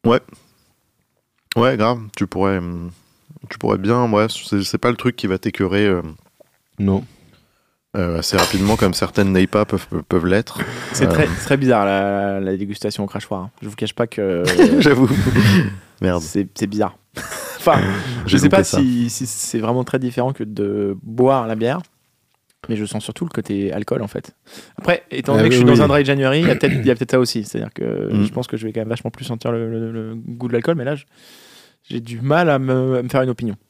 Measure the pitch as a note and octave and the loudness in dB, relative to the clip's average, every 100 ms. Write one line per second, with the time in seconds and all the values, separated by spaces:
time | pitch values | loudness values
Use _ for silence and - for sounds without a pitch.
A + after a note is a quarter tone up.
0 | A3+ A3+ - - _ _ _ _ _ _ | 4 2 0 -20 _ _ _ _ _ _
1 | _ _ _ _ _ A#2 B2 B2 A2 A#2+ | _ _ _ _ _ 2 2 4 0 0
2 | G#2+ - G2 - G2 F#2+ F2 F2 F2 F2 | -8 -6 -6 0 0 0 -4 -8 -10 -14
3 | _ _ _ - - - A2+ G2 G2 A#2+ | _ _ _ -20 -18 -6 -2 0 0 0
4 | A#2+ G#2 A2 - - G2+ F#2 - A#2+ A#2 | 2 2 0 -4 -4 -2 -2 -2 -2 -2
5 | B2 - G2 F#2 A2 - F#2+ G2 G#2 F2+ | -4 -4 -4 -2 -4 -2 0 2 2 0
6 | D#2+ E2 _ _ _ _ _ - G2 G2 | -4 -16 _ _ _ _ _ -2 0 0
7 | B2 _ _ _ _ _ _ _ _ - | -4 _ _ _ _ _ _ _ _ -4
8 | F2 E2 - G2 F2 F#2+ G2 A2+ G2 - | -2 -2 0 0 0 2 2 2 2 0
9 | F#2+ - G2 F#2+ F#2+ G#2+ G#2+ G2 - E2+ | -2 0 2 4 2 2 0 -2 -4 -8
10 | - F2+ F2 G2 - - - - - - | 0 0 2 0 0 -10 -10 -10 -10 -2
11 | B2+ E2 D3+ - - C#3 C3 A2+ G2 G2 | 2 2 0 -2 0 2 4 4 2 0
12 | G2+ G2+ G2+ G2 F#2+ F#2+ G2+ G#2 G#2 - | 0 -2 -2 -2 -4 -4 -6 -6 -6 -6
13 | G2+ G#2 - G2 F#2 _ G#2 G#2 G#2+ - | -6 -8 -8 -8 -8 _ -16 -8 -8 -4
14 | A#2 - G2 F2 - - C#4+ - C#3+ B2+ | -4 -2 -2 0 2 6 6 6 6 6
15 | C3 G2+ G2 G#2 G#2 G2 G2+ G2 _ _ | 4 4 2 4 6 6 2 -6 _ _
16 | F#2+ F2 D#2+ G2+ F#2+ - G2+ G#2 G#2 - | 0 0 -2 -4 -4 -4 -4 -2 -4 -4
17 | _ - - - - - F3 D3+ G2 G3+ | _ -16 -12 -12 -12 -2 2 2 2 -4
18 | C#3 A#2+ G2+ C3+ D3 G3 F#3+ - C3 A#2+ | -6 -8 0 4 6 4 4 2 2 2
19 | A#2+ - B2 - - A#2+ A2 B2+ B2+ C3 | -2 -4 -8 -8 -6 -2 0 -2 -2 -2
20 | B2+ B2 B2+ C#3 G#2+ G#2 G2+ G#2 G2+ F#2+ | -2 -2 -2 -2 -8 -4 -2 -2 -2 -4
21 | A2 A2+ B2+ C3+ A2+ A2 A#2 E3+ - _ | -8 2 4 4 0 -2 -2 -4 -8 _
22 | _ _ _ _ _ _ - G#2+ G#2 G#2+ | _ _ _ _ _ _ -8 -6 -4 -8
23 | - - E3+ - - G2+ G2 F2+ G#2+ C#3 | -10 -8 -6 -6 -4 -2 -2 -4 -4 -4
24 | G#2 - - _ _ - - - - F3 | -4 -8 -12 _ _ -20 -20 -8 -4 -4
25 | _ C3 C3 A2 A2+ B2 B2 A#2 - C#3+ | _ -8 0 4 4 6 6 6 6 4
26 | C3+ C#3 C3 D3 E3+ B2+ C#3 C3+ A#2+ A#2+ | 2 2 2 2 2 2 2 2 2 0
27 | B2 C3 B2 A2+ G2+ A2 G#2+ - - G2+ | 2 2 2 -2 -6 -8 -8 -6 -6 -4
28 | G#2 G#2+ G#2 - B2 A2 A2 A2 A2 A#2 | -2 0 0 -2 -6 -8 -6 -6 -6 -6
29 | A#2 - C3 A#2 B2 A#2 A2+ A2+ A2+ A2+ | -6 -10 -10 -6 -4 -4 -4 -6 -6 -8
30 | A2 A2+ A#2 A#2+ B2 A#2+ C#3 E3 B2+ C#3+ | -10 -12 -12 -10 -2 -2 0 -2 -2 -6
31 | - _ - - - - _ _ _ A#2+ | -10 _ -20 -20 -20 -20 _ _ _ -10
32 | A#2 A#2 C3+ D#3 F3 C3+ C3 C3 C3 B2+ | -8 -6 0 2 4 2 2 0 2 0
33 | B2 C3+ C3 A#2+ A#2+ G2 _ | 0 0 0 -2 -6 -6 _